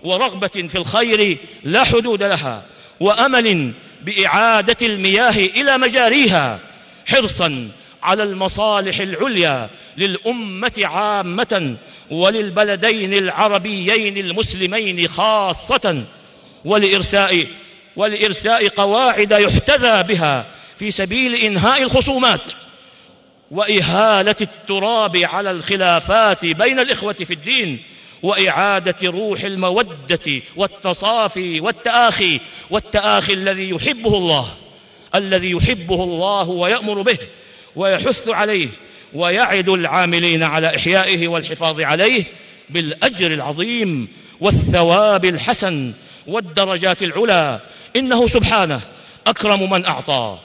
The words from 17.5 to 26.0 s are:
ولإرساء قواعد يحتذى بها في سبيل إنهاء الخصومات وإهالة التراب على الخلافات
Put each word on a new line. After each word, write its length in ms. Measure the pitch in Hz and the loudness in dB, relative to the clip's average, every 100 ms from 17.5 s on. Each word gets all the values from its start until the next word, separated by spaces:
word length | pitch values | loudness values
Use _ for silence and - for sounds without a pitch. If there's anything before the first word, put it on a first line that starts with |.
| - - - - - | -8 -20 -20 -20 -2
ولإرساء 720 | 214 214 208 190 208 226 - | -2 0 -2 -2 0 2 2
قواعد 640 | - 202 214 262 202 208 | 2 2 4 2 2 4
يحتذى 680 | 208 202 - - 285 247 220 | 4 4 2 2 2 4 2
بها 440 | 180 196 156 135 110 - - - | 2 0 2 0 -4 -16 -20 -10
في 120 | 214 | -8
سبيل 440 | 196 190 220 254 | -4 -4 -2 0
إنهاء 480 | 240 220 196 202 277 | 0 0 2 2 2
الخصومات 680 | 262 262 - 269 254 170 - - - - - - - _ _ _ _ | 2 -2 -2 2 2 0 -4 -16 -18 -20 -20 -20 -20 _ _ _ _
وإهالة 840 | 160 208 214 156 180 220 208 196 208 | -4 0 2 2 2 4 4 2 -2
التراب 760 | 214 - - 196 202 233 208 175 | -4 -8 -6 -4 0 0 0 0
على 340 | 170 170 202 | 0 -2 -4
الخلافات 960 | 180 160 196 185 170 | -6 -4 0 2 2